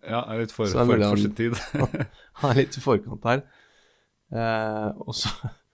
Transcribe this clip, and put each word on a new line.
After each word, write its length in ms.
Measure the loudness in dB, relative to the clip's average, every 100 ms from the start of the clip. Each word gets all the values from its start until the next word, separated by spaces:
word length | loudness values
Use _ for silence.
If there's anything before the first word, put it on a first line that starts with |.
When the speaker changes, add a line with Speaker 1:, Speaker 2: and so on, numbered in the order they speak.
Speaker 1:
Ja, 220 | -6 -6
er 160 | -4 -4
litt 120 | -4
for, 140 | -2 0
Speaker 2:
Så 120 | 4
det 20 |
er 60 | 4
Speaker 1:
for, 100 | 6
Speaker 2:
mulig 80 |
Speaker 1:
for 60 | 4
Speaker 2:
han 80 | 4
Speaker 1:
sin 160 | 2
tid. 720 | 0 -2 -2 -4 0 0 0 -6 -10
Speaker 2:
<laughs> 200 | -20 -2
han 100 | 2
er 60 | 4
litt 220 | 2 -2
i 20 |
forkant 480 | 2 2 0 -4 0
her. 140 | 0 -2 _ _ _ _ _ _ _ _
Eh, 580 | -4 -2 -2 -2 -4 -4 -6
og 180 | -8
så, 160 | -4 -4 -4 -10 -12 _